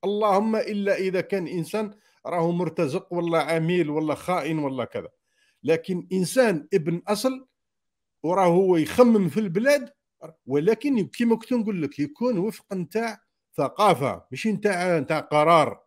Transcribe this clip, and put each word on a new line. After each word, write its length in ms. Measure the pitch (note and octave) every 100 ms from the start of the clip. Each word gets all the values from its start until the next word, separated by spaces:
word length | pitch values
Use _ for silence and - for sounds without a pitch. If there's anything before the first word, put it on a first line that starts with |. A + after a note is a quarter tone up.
اللهم 520 | F#3 G#3 G#3+ F#3+ A3 A3
الا 420 | F#3 G#3 G3 E3+
اذا 240 | F#3+ F#3
كان 260 | F3 G3 D#3+
انسان 440 | E3+ D#3+ G#3+ G#3+ - _ _ -
راهو 260 | E3+ E3+
مرتزق 640 | F3 F3 D#3+ D#3 D#3+ -
ولا 280 | F3 E3+ E3
عميل 480 | C#3+ E3 D#3+ F3+ D#3
ولا 260 | D3 D#3 C#3
خائن 440 | - F3+ D3 D#3+
ولا 260 | C#3+ C3 A2+
كذا، 240 | A2+ E2+ _ _ _ _ _
لكن 440 | - D#3+ F3 F3+ E3+
انسان 540 | F#3 F3+ - A#3+ E3+ -
ابن 280 | G3 D#3 E3+ -
اصل 400 | G#3 C4 C4 - _ _ _ _ _ _ _
وراه 220 | D3+ F#3 F#3
هو 320 | F3 F#3+ F3
يخمم 520 | D3+ - A#3+ A3 F3+
في 100 | G3+
البلاد، 500 | G#3+ E3+ B3 D4 A#3+ _ _ _ - _ -
ولكن 640 | C#3 E3 A3 C#4+ B3+ E3
كيما 280 | - A#3+ A3+
كنت 180 | -
نقول 280 | B3 G#3+ F#3+
لك 180 | C#3 -
يكون 380 | C#3+ - A#3+ G#3+
وفق 360 | G3+ - _
نتاع 480 | F#3+ E3+ A3 A#3 G#3+ _ _ _ -
ثقافه، 680 | C3+ - G3+ E3+ C3+ F2 _
ماشي 200 | C3 A3
نتاع، 480 | G3+ G#3 F3+ F3+ E3+
نتاع 200 | C3+ D#3
قرار. 640 | - D3 D3+ E3+ C3 -